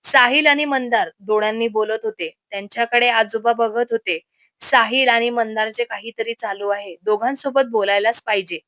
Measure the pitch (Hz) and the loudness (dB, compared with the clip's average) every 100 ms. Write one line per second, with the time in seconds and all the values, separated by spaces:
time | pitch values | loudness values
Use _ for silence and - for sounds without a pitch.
0 | - 269 247 285 302 285 294 269 247 233 | 4 4 6 4 4 2 0 -2 0 0
1 | 170 _ 196 214 214 220 233 214 214 220 | 0 _ -2 0 0 -2 -2 -2 -2 -2
2 | 220 214 160 _ _ 202 202 233 233 240 | -4 -6 -10 _ _ -12 -8 -4 0 2
3 | 247 226 214 220 226 226 226 220 240 226 | 2 2 0 0 0 0 0 0 -2 -2
4 | 190 165 _ _ _ _ - 254 220 254 | -4 -6 _ _ _ _ 2 4 4 2
5 | 262 233 240 240 220 220 220 214 233 214 | 2 2 0 0 -2 -2 -4 -4 -6 -6
6 | 220 226 226 226 220 196 202 202 202 170 | -12 -8 -6 -6 -8 -6 -4 -4 -6 -8
7 | 196 208 233 277 277 269 262 226 202 202 | -2 0 0 -2 -2 0 0 0 2 2
8 | 214 233 - 208 180 170 | 2 -2 -2 -4 -4 -10